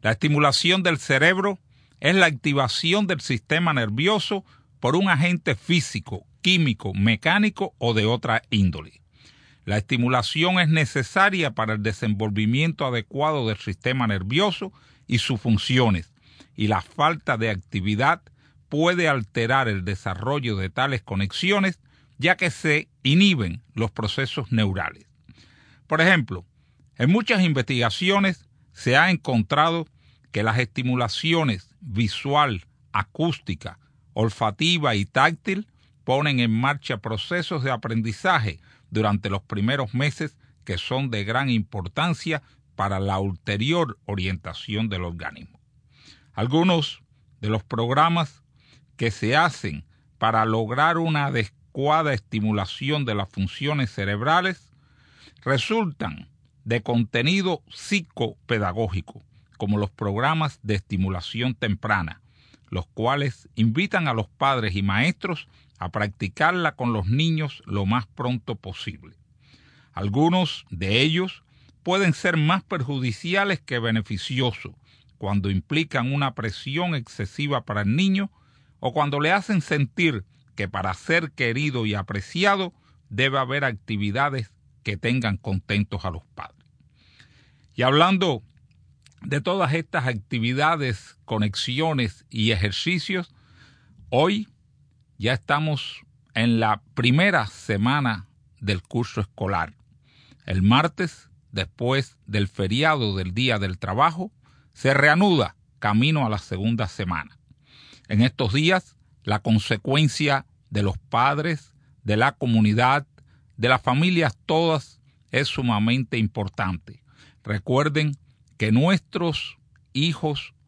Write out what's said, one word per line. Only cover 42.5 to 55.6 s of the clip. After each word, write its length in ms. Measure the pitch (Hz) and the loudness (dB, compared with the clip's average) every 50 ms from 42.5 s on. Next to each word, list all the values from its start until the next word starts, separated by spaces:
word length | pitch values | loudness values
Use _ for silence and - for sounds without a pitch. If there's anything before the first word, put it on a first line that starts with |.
| _ _ _ _ _ | _ _ _ _ _
para 240 | - 98 101 98 95 | -4 -2 -2 0 -2
la 200 | 98 98 98 95 | -2 -2 -2 0
ulterior 800 | 98 98 92 87 _ - 104 101 110 139 165 175 165 127 107 _ _ | -2 -2 -4 -6 _ -4 -2 -2 0 0 0 0 0 -2 -4 _ _
orientación 840 | - 104 98 92 95 95 85 - 82 80 - - - 104 104 113 110 | -8 -6 -4 -2 -4 -4 -6 -8 -12 -14 -14 -10 -6 -4 -4 -2 -2
del 140 | 101 90 90 | -4 -4 -6
organismo. 560 | 87 85 85 78 - - - - - _ - _ _ _ _ _ _ _ _ - - - _ _ _ _ | -6 -8 -8 -12 -12 -14 -14 -20 -20 _ -20 _ _ _ _ _ _ _ _ -20 -20 -20 _ _ _ _
Algunos 680 | - 104 123 135 160 170 185 180 165 143 - - - _ _ _ _ _ _ _ _ | -4 -2 0 2 2 4 4 2 2 0 -4 -8 -14 _ _ _ _ _ _ _ _
de 100 | - 107 | -4 -2
los 140 | 110 107 - | -2 -2 -4
programas 800 | _ - 113 113 120 131 139 156 165 170 170 160 - - _ _ _ _ _ _ _ - _ _ _ _ | _ -6 -4 -2 0 2 2 2 2 2 0 -2 -2 -6 _ _ _ _ _ _ _ -20 _ _ _ _
que 160 | - 117 117 | -2 -2 -2
se 240 | 104 - - 107 123 | -2 -2 -2 2 2
hacen 500 | 147 165 170 135 - - 98 76 73 - _ _ _ _ _ _ _ | 4 2 2 0 -4 -8 -8 -8 -8 -12 _ _ _ _ _ _ _
para 280 | - 113 113 113 110 | 0 2 2 2 2
lograr 520 | 110 110 113 113 107 120 131 147 165 170 165 | 2 2 0 -2 -2 0 0 2 2 2 0
una 280 | 165 165 156 147 143 | 0 0 0 0 -2
adecuada 880 | 139 131 123 110 - _ _ _ _ _ 139 135 143 151 160 160 151 135 | -2 -2 -2 -4 -4 _ _ _ _ _ -4 0 2 2 2 2 0 -2
estimulación 920 | 107 - _ - 110 104 110 107 104 95 92 - - 135 135 147 151 139 | -4 -4 _ -4 -2 -2 0 0 -2 -2 -4 -8 -8 -4 -4 -2 -2 -2
de 100 | 120 107 | -2 -2
las 140 | 104 98 92 | -4 -4 -6
funciones 640 | - - 95 90 - - 135 143 151 143 131 110 | -4 -4 -4 -4 -4 -6 -4 -2 0 0 -2 -2
cerebrales 800 | - - 98 98 101 104 117 143 160 175 180 165 180 - _ _ _ _ _ _ _ _ _ _ _ _ - - _ _ | -4 -4 -4 -2 -2 -2 0 2 2 2 2 0 -4 -6 _ _ _ _ _ _ _ _ _ _ _ _ -20 -20 _ _
resultan 880 | - 123 135 127 | -2 0 0 0